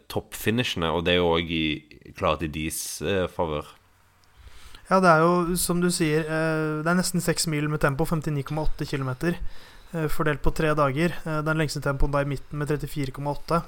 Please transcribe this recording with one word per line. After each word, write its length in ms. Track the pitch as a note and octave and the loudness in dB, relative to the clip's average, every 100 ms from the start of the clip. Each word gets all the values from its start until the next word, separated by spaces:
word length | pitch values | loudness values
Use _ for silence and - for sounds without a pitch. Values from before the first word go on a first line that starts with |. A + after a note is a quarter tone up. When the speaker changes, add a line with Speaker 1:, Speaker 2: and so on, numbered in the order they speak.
| - | -8
Speaker 1:
toppfinishene, 840 | G2+ - - A#2 A#2 B2 F2+ E2 | -8 -8 -6 -2 0 -2 -2 0
og 120 | E2 | 0
det 100 | F2 | 2
er 20 | F2+ | 2
jo 160 | F2 | 4
også 160 | E2 E2+ | 2 0
i, 600 | E2 D#2 C#2+ - - - | -2 -2 -4 -8 -20 -20
klart 280 | - F2+ D2+ | -4 -2 0
i 60 | D#2+ | -2
deres, 540 | D2+ D#2 - - - | -4 -6 -6 -8 -6
eh, 240 | D#2 G2 E2+ | -2 0 -2
favør. 400 | - E2 D2+ - - _ _ _ _ _ - - - - - - | -2 -4 -4 -8 -18 _ _ _ _ _ -20 -20 -20 -20 -18 0
Speaker 2:
Ja, 100 | F#3+ | 4
det 80 | F3+ | 6
er 120 | D#3 | 8
jo, 360 | E3+ F3+ E3+ F3 | 6 4 2 0
som 240 | - F3 | 0 2
du 80 | F3+ | 2
sier, 320 | F3 D#3+ D#3 | 2 2 2
eh, 600 | D#3 D#3+ D#3+ D#3 D#3 D3+ | 0 -2 0 0 -2 -2
det 80 | D#3+ | 0
er 80 | F3+ | 0
nesten 240 | F3 F3 | 2 0
seks 240 | E3+ D3+ E3 | 0 -2 0
mil 220 | D3 D3+ | -2 -2
med 120 | D3+ | 0
tempo, 240 | C#3+ C#3 | 0 0
femtini 380 | D#3+ D#3+ D#3 D3 | 0 0 -2 -4
komma 220 | C3+ D3+ D3+ | -4 0 2
åtte 180 | - | 0
kilometer, 540 | D3 C#3+ C3 B2 E3 F3 - - - - - | -2 -4 -4 -2 -2 -2 -4 -6 -14 -20 -10
eh, 140 | E3 D#3 | -4 0
fordelt 340 | - D#3 C#3+ | 2 2 2
på 100 | C#3 | 2
tre 220 | - D#3 | 2 2
dager. 400 | D3+ C#3 C3+ E3+ - | 4 2 4 0 0
Eh, 160 | D#3+ D3+ | -4 -2
den 160 | D3+ D#3 | 0 0
lengste 240 | D3+ D3 | 0 0
tempoen 320 | C#3+ C3+ C#3+ | -2 2 4
da 80 | C#3+ | 4
i 80 | C#3+ | 0
midten 300 | C3+ - D3 | -4 -6 -6
med 100 | C#3+ | -2
trettifire 440 | D3 C#3 D3+ C3 | -2 -2 -6 -6
komma 200 | C#3 C#3+ | -4 -4
åtte, 300 | C#3+ - E3 | -4 -2 -2